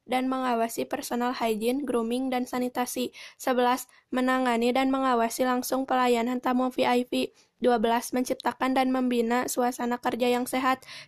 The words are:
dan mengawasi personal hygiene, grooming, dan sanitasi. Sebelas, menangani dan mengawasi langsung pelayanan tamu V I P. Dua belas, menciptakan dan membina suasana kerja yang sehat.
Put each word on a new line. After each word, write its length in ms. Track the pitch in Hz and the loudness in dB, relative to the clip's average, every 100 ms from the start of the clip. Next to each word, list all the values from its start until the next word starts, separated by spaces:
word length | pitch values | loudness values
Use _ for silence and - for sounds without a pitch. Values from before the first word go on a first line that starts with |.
| - | -4
dan 200 | 254 254 | -2 0
mengawasi 600 | 262 254 233 226 - 254 | -2 0 0 0 -2 -6
personal 480 | 269 - 240 240 | -6 -4 -2 -2
hygiene, 480 | 254 233 214 226 269 | 0 -2 0 0 -2
grooming, 480 | 269 233 226 247 262 | 0 -2 0 -2 -2
dan 160 | 247 247 | -2 -2
sanitasi. 640 | 254 247 247 247 - 247 - - - | -2 -2 -2 -4 -4 -6 -6 -20 -8
Sebelas, 480 | - 247 247 254 - _ _ | -2 2 2 2 -4 _ _
menangani 640 | 254 254 262 254 233 240 | -2 2 2 2 2 2
dan 160 | 247 269 | 2 2
mengawasi 560 | 269 269 240 226 - 254 | 2 2 2 2 0 0
langsung 400 | 247 254 262 262 | 0 0 -2 0
pelayanan 560 | 254 247 240 233 254 | 2 4 2 2 -2
tamu 280 | 254 254 254 | 0 0 0
V 160 | 247 247 | 0 2
I 160 | 247 247 | 2 0
P. 280 | 262 - _ _ - | -2 -4 _ _ -2
Dua 160 | 240 240 | 2 2
belas, 400 | 226 233 - 247 | 2 0 0 -4
menciptakan 560 | 254 254 247 - 262 | -2 -4 -4 -2 0
dan 160 | 262 262 | 2 2
membina 560 | 262 254 240 226 240 | 2 0 0 2 0
suasana 560 | - - 247 247 240 240 | 0 -2 -2 -2 -4 -2
kerja 320 | 247 233 247 | -2 0 0
yang 160 | 240 254 | 0 0
sehat. 320 | 262 262 254 - - | -2 0 0 -4 -18